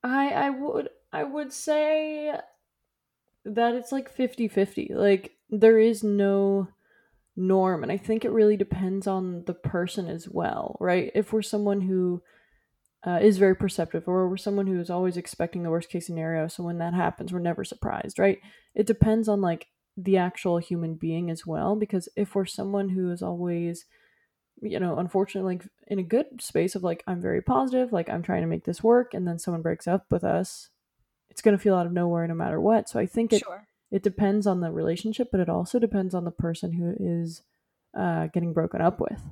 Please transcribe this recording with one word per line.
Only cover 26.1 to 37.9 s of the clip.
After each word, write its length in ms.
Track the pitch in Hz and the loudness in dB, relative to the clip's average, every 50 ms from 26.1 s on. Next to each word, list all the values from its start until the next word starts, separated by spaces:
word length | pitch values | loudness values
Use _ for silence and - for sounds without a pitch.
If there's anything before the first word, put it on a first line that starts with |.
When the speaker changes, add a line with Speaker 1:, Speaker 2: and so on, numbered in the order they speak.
| 214 247 302 - 262 240 | 2 2 2 0 -6 -14
Speaker 1:
space 340 | - - - 156 170 190 - | -14 -2 0 2 2 2 0
of, 80 | 190 180 | 0 -2
like, 200 | 175 170 - - | -2 -2 -2 -4
"I'm 140 | - 185 175 | -4 -4 -2
very 200 | 180 185 180 - | 0 0 0 0
positive, 500 | 185 - 254 262 269 262 254 254 254 247 | 0 2 2 2 2 2 2 2 0 2
like, 180 | 233 180 165 - | 0 -2 0 -2
I'm 140 | - 165 170 | -4 -4 -2
trying 180 | 185 185 180 | -2 0 0
to 60 | 165 | 0
make 160 | 165 165 165 - | 0 -2 -2 -4
this 180 | - 180 - - | -4 -6 0 4
work," 300 | 226 233 247 247 247 - | 6 6 6 4 2 -4
and 140 | - 180 | -4 -4
then 100 | 175 170 170 | -2 -4 -4
someone 220 | - - 175 165 | -4 -4 -4 -2
breaks 260 | 160 165 165 160 - | -2 -2 -4 -2 -2
up 180 | 175 175 196 - _ | -2 -2 -2 0 _
with 120 | - 175 175 | -2 0 0
us, 460 | 190 - 175 185 - - - - - _ _ _ _ _ _ _ _ _ _ _ _ | 0 0 0 -2 -4 -8 -18 -20 -20 _ _ _ _ _ _ _ _ _ _ _ _
it's 120 | - - | -18 2
gonna 160 | - 220 202 | 4 4 4
feel 180 | 190 - 208 190 | 4 4 2 2
out 100 | 180 175 | 4 2
of 40 | 170 175 | 0 0
nowhere 340 | 175 175 175 170 170 165 | 0 0 2 0 0 0
no 80 | 165 165 | -2 -2
matter 240 | 165 170 - - 160 | -4 -2 -2 -2 2
what. 280 | 165 208 226 220 214 - | 4 4 4 4 2 0
So 100 | - 226 | -2 -2
I 60 | 196 | -2
think 280 | 185 - 226 233 226 - | 0 0 -2 0 2 2
it 60 | 196 | 0
Speaker 2:
Sure. 260 | - 196 175 196 214 _ _ _ _ _ | 0 -2 -14 -14 -16 _ _ _ _ _
Speaker 1:
it 120 | - 196 190 | -6 -2 -2
depends 440 | 208 185 - 208 196 202 214 202 | -2 0 2 2 2 2 2 2
on 140 | 202 185 180 | 2 0 0
the 100 | 175 165 | -2 -4
relationship, 580 | 165 165 160 160 165 175 - 220 214 - 247 247 | -4 -2 -2 -2 -2 -2 -4 -6 -2 -4 -4 -2
but 100 | - 190 | 0 0
it 80 | 180 170 | 0 2
also 280 | 170 175 180 - - 247 | 0 -2 -2 0 0 0
depends 340 | 233 208 - 202 190 190 185 | 0 2 0 -2 -2 -2 -4
on 80 | 180 170 | -4 -4
the 60 | 170 | -6
person 400 | 165 - 175 170 165 - - 175 165 | -6 -4 -4 -4 -4 -4 -4 -4 -4
who 220 | 175 175 170 185 - | -2 -2 -4 -4 -4
is, 420 | 196 175 170 170 170 165 165 - _ _ _ _ _ _ _ _ _ _ | -2 -2 -2 -2 -4 -6 -8 -14 _ _ _ _ _ _ _ _ _ _